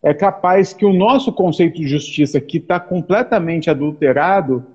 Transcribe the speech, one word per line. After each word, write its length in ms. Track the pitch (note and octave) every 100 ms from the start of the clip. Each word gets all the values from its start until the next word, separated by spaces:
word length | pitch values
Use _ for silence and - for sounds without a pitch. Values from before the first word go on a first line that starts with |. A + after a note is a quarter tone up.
| D3
é 80 |
capaz 600 | D3 G3 F#3+ F3+ F#3 F#3+
que 100 | -
o 80 | G#3
nosso 400 | F#3 G3+ C4 C4
conceito 440 | - F#3 D#3 E3+ E3
de 120 | D3
justiça, 540 | C#3+ - - C#3+ D3
que 180 | - E3+
tá 180 | - F3+
completamente 920 | F3 F3+ - G3 B3 A3+ E3 E3 D#3
adulterado, 960 | D3 D3 D3+ C#3+ C3 D#3+ G3 D3+ B2+ B2+